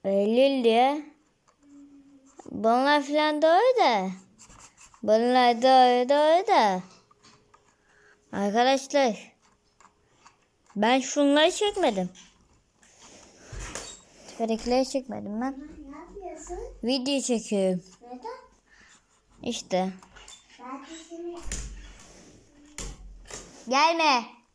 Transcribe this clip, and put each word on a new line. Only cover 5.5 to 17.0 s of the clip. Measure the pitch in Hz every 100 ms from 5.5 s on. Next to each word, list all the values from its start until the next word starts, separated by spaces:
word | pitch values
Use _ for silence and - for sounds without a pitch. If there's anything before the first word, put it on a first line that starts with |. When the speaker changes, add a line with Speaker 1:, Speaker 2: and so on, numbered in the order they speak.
| 233
Speaker 1:
doğru, | 262 262 254 247 247
doğru | 285 302 330 415
da. | 339 214 185 - _ _ _ _ _ _ _ _ _ _ _ _ _ _
Arkadaşlar. | - 202 214 247 269 269 285 254 196 - _ _ _ _ _ - _ _ _ - _ _ _ _ 196
Ben | 214 262
şunları | 254 294 285 285 320
çekmedim. | 359 415 415 311 196 180 - - _ _ _ _ _ _ _ - - - _ - - - - - - _ _ - -
Şuradakileri | 226 226 240 247 262
çekmedim | 277 247 208 208 214
ben. | 262 269 302 302 277
Speaker 2:
Ne | 285
yapıyorsun? | 349 403 349 311 - 370 494 -
Speaker 1:
Video | 226 269